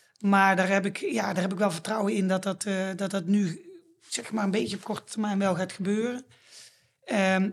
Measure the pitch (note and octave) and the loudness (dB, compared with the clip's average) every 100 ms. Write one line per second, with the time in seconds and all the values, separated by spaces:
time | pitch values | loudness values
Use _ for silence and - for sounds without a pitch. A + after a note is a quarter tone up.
0 | _ _ G3+ G3 F#3+ F#3+ F#3 G3 G3 F#3+ | _ _ 2 6 6 6 4 2 0 -4
1 | F#4+ A#3+ F#3+ F#3 F#3 F3+ G3+ E3 - A3 | -4 -2 -2 -2 -2 0 0 -2 -4 -2
2 | G3+ A3 F#3+ F#3+ F#3+ F#3 G#3 F#3+ F#3+ F3+ | 0 0 2 0 -2 -4 -4 -4 -4 -4
3 | G3 G3 E3+ G#3 F#3 D#3+ - - - _ | -4 -2 2 2 2 -2 -12 -20 -20 _
4 | - - A#3+ A3 G3 G3+ A#3+ G3+ - G#3+ | -12 -10 -6 -2 0 0 -2 -6 -8 -8
5 | - - G#3 G3 G3 F3 F#3 - F#3 G#3 | -8 -4 -2 0 2 0 -2 -4 -2 0
6 | A#3 B3 C4 _ _ - - _ _ _ | -2 -4 -10 _ _ -20 -20 _ _ _
7 | - G#3+ F#3+ F#3+ G3 | -2 2 4 4 2